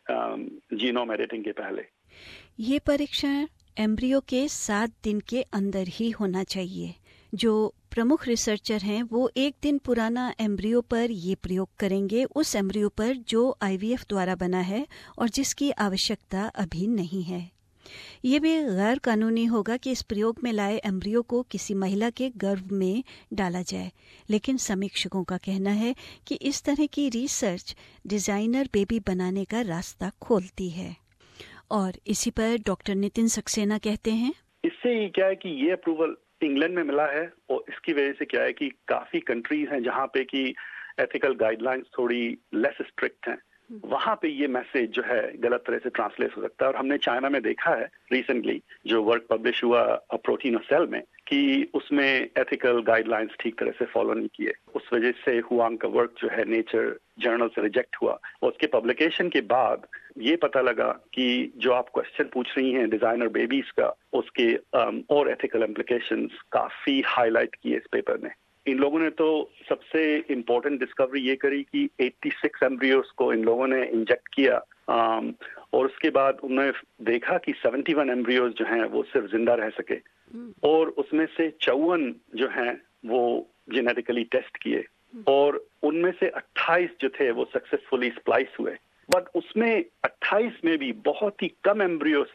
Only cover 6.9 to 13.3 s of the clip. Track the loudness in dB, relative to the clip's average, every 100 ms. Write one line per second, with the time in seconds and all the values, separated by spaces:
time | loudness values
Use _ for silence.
6.9 | -12 _ _ _ -2 2 2 2 -4 -10
7.9 | -2 2 2 2 -2 0 -2 -2 -2 0
8.9 | -2 -2 0 0 2 -2 0 -2 0 0
9.9 | 0 0 -2 -4 -2 -2 0 0 0 2
10.9 | 0 0 -2 -4 -4 -2 -4 -4 -2 0
11.9 | 0 0 0 0 0 0 0 0 0 0
12.9 | 0 -2 -2 0